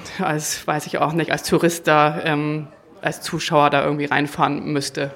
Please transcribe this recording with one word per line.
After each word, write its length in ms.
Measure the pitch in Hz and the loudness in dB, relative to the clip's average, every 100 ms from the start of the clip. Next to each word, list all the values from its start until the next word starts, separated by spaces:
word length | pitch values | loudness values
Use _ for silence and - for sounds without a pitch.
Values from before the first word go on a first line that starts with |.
| - - | -8 -4
als, 480 | 185 151 151 - - | -2 -2 -4 -4 -4
weiß 200 | 151 - | -4 -4
ich 100 | 139 | -2
auch 160 | 151 | 0
nicht, 180 | 165 - | 0 0
als 120 | 143 | -2
Tourist 440 | - 165 170 170 - | 0 2 2 2 2
da, 320 | 151 151 151 | 4 4 2
ähm, 460 | 160 147 151 151 147 - - - | -2 -2 -2 -4 -8 -16 -20 -8
als 200 | 151 - | -6 -6
Zuschauer 480 | - 165 - 151 147 | -6 -6 2 4 6
da 140 | 143 | 4
irgendwie 220 | 151 147 147 | 2 0 0
reinfahren 680 | 139 147 - 139 143 - | 0 0 0 0 0 -4
müsste. 380 | 147 139 - 139 | -4 -4 -4 -6